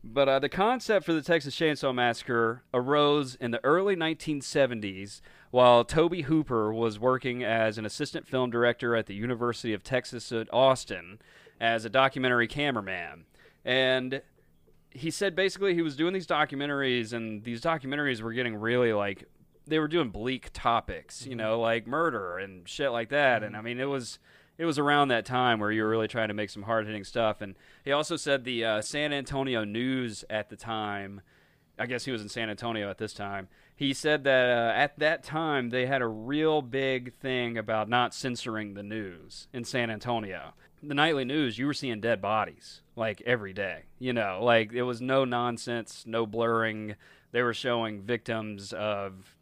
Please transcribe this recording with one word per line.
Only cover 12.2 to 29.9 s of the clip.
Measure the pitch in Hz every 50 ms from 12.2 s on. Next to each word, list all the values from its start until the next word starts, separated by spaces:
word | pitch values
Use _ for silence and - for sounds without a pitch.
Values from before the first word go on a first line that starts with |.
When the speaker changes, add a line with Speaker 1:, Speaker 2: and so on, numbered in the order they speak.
| 127 127 123 120 117
Speaker 1:
cameraman. | 113 - 143 147 147 131 113 101 95 95 90 85 73 71 82 80 _ _ _ - - _ _ _
And | 120 127 131 131 127 131 127 127 127 131 139 - _ _ _ _ _ _ _ _ _ _ _ _ _
he | - 131 127 165
said | 151 - 202 196 170
basically | 165 190 190 - 190 196 202 180
he | 170
was | 165 156 139
doing | 131 160 175 190
these | 190 170 -
documentaries, | 175 147 151 143 151 139 143 143 143 139 139 131 123 123 113 107
and | 120 117 113 113 110 104
these | 107 120 117 117
documentaries | - 165 165 156 131 131 139 147 147 139 127 107
were | 110 117
getting | 113 123 127 120 110
really, | 104 107 113 120 123 123 117
like, | 110 104 101 101 98 - - _ _ _ - _ _ _ _
they | - 151 156
were | 156 151
doing | 156 175 151 117
bleak | 92 104 110 127 131 120 - -
topics, | - - - 120 117 113 - - 95 80 76 - - - 123
you | 135
Speaker 2:
Mm-hmm. | 127 117
Speaker 1:
know, | 110 110 113 117
like | 117 113 117 117 107 117
murder | 131 156 170 165 127 110 98 90 87 92
and | 98 98 95 90 85 -
shit | - - 143 139
like | 120 117 117 110
that. | 139 147 147 131 123 110
And, | 107 104 101
Speaker 2:
Mm-hmm. | 107
Speaker 1:
I | 110 117
mean, | 120 123
it | 131 139
was, | 139 135 120 - - - _ - - - _ _ _ -
it | 165
was | 170 151 139
around | 147 143 147 147 143 135
that | 123 113 107
time | - 127 127 127 123 117 107
where | 104 104
you | 107 110
were | 110 107
really | 110 113 110 107
trying | - 120 113 107
to | 104
make | 104 107 98
some | - 107 98
hard-hitting | 107 117 113 107 107 107 104 98
stuff. | - - 120 117 107 104 -
And | 107 98 95 _ - - - - _
he | 139
also | 139 147 151 - 175
said | 151 - 151 143 135 120
the, | 127 127 117 113
uh, | 113 107 107
San | 107 - - 147 147 151
Antonio | 147 139 131 - 139 135 135 135 127 113 107
News | 104 104 113 123 131